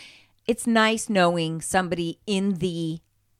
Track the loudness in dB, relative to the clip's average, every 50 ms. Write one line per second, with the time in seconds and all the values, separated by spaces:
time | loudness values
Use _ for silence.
0 | -20 -20 -20 -20 _ _ _ _ _ -4 -2 -2 0 2 2 4 4 2 2 0
1 | -2 0 2 4 4 4 2 2 -2 -2 -4 -6 -4 -2 0 0 0 0 -2 -4
2 | -4 -4 -6 -8 _ -2 -2 0 0 0 0 0 -2 -4 -4 -4 -4 -4 -6 -8
3 | -10 _ _ _ _ _ _ _